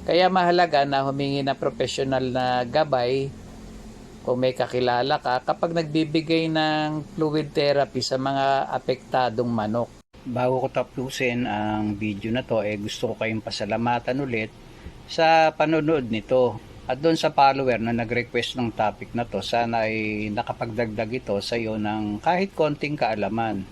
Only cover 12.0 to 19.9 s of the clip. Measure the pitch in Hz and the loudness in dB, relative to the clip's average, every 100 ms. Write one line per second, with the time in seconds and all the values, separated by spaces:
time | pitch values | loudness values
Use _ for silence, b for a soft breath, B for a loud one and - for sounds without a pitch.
12 | 107 101 110 120 - 113 104 107 107 - | -4 -4 -2 -4 0 -2 0 -4 -6 -4
13 | 113 107 110 110 107 - 104 110 120 120 | -4 -2 -2 -2 -6 -6 -4 0 0 0
14 | 123 131 139 117 110 - - B B - | -2 -4 -2 -4 -6 -10 -20 B B -18
15 | - - 160 160 160 156 151 160 147 160 | -10 2 6 6 6 4 2 4 2 2
16 | 123 110 - 127 123 110 - - - 131 | 0 -4 2 4 4 0 -14 -18 -8 0
17 | 160 165 156 147 139 135 131 117 113 117 | 2 2 2 6 6 6 2 2 0 -2
18 | 113 120 117 123 117 127 117 107 107 101 | -2 -2 -2 -2 -2 -4 -4 0 -2 -2
19 | 101 117 117 101 - 117 117 117 110 | -8 -6 -4 -4 -2 0 0 0 0